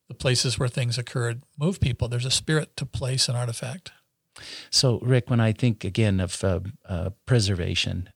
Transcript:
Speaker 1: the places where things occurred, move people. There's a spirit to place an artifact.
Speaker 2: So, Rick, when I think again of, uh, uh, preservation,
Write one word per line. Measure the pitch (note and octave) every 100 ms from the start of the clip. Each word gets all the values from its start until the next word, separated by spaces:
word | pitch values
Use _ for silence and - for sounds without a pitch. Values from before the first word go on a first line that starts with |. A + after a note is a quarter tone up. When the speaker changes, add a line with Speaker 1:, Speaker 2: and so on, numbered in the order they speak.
| _
Speaker 1:
the |
places | - C3+ B2 C#3 -
where | B2+
things | - A#2+ A#2+
occurred, | A#2 C3 A#2+ A#2 - -
move | D#3 F#3+
people. | C3 A#2+ A#2
There's | A#2+
a | C3
spirit | - - D#3 - -
to | C#3+
place | - B2+ C3 -
an | A#2+
artifact. | A#2+ A2+ A#2 F#3 - - _ _ _ - - - -
Speaker 2:
So, | - C3+ A2+
Rick, | B2 B2+ -
when | A#2+
I | A2+
think | G#2 B2 G#2
again | F#2+ F#2+ G#2+ F#2+
of, | F2+ -
uh, | G2 F#2 F#2+ - -
uh, | F2+ F2+ - -
preservation, | B2 G2 F2+ F2+ F#2 F#2 F2+ F#2